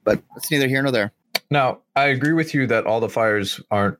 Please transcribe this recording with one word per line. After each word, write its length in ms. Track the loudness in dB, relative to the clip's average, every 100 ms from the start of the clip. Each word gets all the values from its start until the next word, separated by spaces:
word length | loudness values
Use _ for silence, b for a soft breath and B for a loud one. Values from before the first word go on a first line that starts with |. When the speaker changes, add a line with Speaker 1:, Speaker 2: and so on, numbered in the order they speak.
Speaker 1:
But 180 | -2 -2 -4 -12
it's 120 | -4
neither 160 | 0 0
here 140 | 0
nor 80 | 0
there. 200 | 0 -2 _ _ -12 -2
Speaker 2:
Now, 300 | 0 0 -2 _ 0
I 100 | 2
agree 280 | 2 0
with 200 | 0 0
you 140 | -2 0
that 180 | 0 0
all 140 | 0
the 100 | -2
fires 500 | 0 0 0 -2 -8 -4
aren't 260 | 0 0